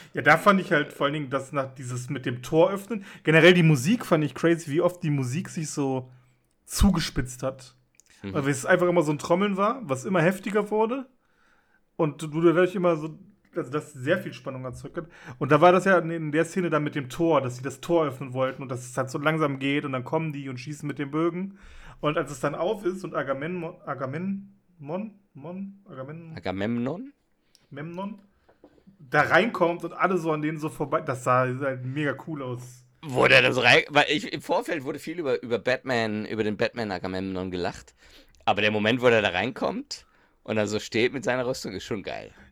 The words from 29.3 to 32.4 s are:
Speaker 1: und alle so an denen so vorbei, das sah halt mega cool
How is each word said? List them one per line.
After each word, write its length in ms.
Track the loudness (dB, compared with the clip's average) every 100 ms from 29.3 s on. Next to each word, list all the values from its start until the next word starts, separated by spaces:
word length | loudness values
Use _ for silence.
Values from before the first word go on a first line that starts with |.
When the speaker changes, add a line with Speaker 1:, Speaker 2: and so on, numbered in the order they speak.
| 4 4 2 0 0
Speaker 1:
und 100 | -8
alle 240 | -2 0 2
so 140 | 0
an 100 | 0
denen 160 | -2 -4
so 120 | -6
vorbei, 320 | -6 -2 -2
das 220 | -2 -2
sah 220 | 2 2 2 -2
halt 260 | -4 -4 -6
mega 300 | -4 -4 -4 -8
cool 160 | -10